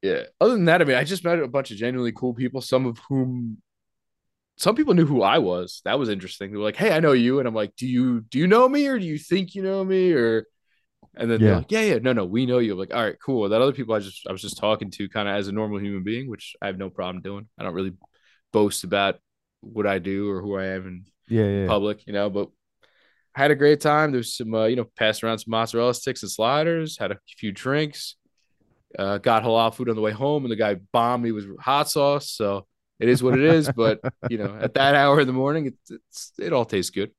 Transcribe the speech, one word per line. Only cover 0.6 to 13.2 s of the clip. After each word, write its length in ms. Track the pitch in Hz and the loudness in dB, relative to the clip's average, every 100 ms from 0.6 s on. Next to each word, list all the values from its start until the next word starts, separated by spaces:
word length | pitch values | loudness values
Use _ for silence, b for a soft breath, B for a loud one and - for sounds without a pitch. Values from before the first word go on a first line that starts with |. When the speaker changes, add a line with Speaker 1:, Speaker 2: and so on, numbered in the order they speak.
| 170 | 4
Speaker 1:
that, 160 | 175 | 4
I 40 | 156 | 4
mean, 100 | 127 | 2
I 80 | |
just 220 | 147 185 170 | 0 -4 -2
met 140 | 170 | -2
a 100 | 139 | 0
bunch 220 | 135 135 | -4 -4
of 60 | 101 | -6
genuinely 360 | 117 127 120 | -4 -2 -4
cool 200 | 113 127 | -4 -6
people, 280 | 117 127 135 | -4 -6 -6
some 240 | - 131 131 | -2 0 0
of 120 | 117 - | -6 -6
whom, 480 | 135 127 127 117 107 _ _ _ _ _ _ _ _ _ _ | -2 -2 -4 -8 -10 _ _ _ _ _ _ _ _ _ _
some 200 | - 233 | 0 2
people 180 | 302 | 4
knew 120 | 185 156 | 4 4
who 160 | 139 | 4
I 180 | 98 143 | 4 4
was. 420 | 104 90 90 - | 2 -2 -6 -10
That 160 | - 127 | -4 -2
was 80 | 127 | -2
interesting. 440 | 101 90 - 98 | -4 -8 -12 -10
They 60 | 104 | -4
were 60 | |
like, 140 | 107 104 | -4 0
"Hey, 160 | 214 | 0
I 80 | 160 | 2
know 100 | 165 | 4
you." 280 | 131 120 135 | 4 4 2
And 80 | 123 | 0
I'm 60 | |
like, 220 | 110 104 - | -2 -6 -6
"Do 100 | 127 | -4
you, 360 | 123 127 120 | 0 2 0
do 180 | 113 131 | -2 0
you 80 | 180 | 4
know 220 | 214 254 | 6 6
me, 180 | 285 277 | 4 0
or 100 | 254 | -2
do 80 | 180 | -4
you 120 | 151 | -8
think 340 | - 180 185 | -2 -2 -2
you 100 | 202 | -6
know 200 | 190 196 | -4 -2
me?" 300 | 190 190 185 | 0 2 4
Or, 340 | 156 117 113 107 _ _ _ _ _ _ - | 4 4 2 -2 _ _ _ _ _ _ -8
and 140 | 117 | -2
then 100 | 113 | 4
they're 100 | 110 | 6
Speaker 2:
Yeah. 80 | 107 | 4
Speaker 1:
like, 140 | - | 2
"Yeah, 100 | 220 | 0
yeah, 180 | 220 135 | 2 2
no, 120 | 123 | 2
no, 120 | 120 92 | 0 0
we 220 | 110 127 | -2 2
know 100 | 123 | 2
you." 140 | 117 | 0
I'm 80 | 92 | -2
like, 140 | 95 | -4
"All 100 | 117 | -2
right, 140 | 110 87 | -2 -4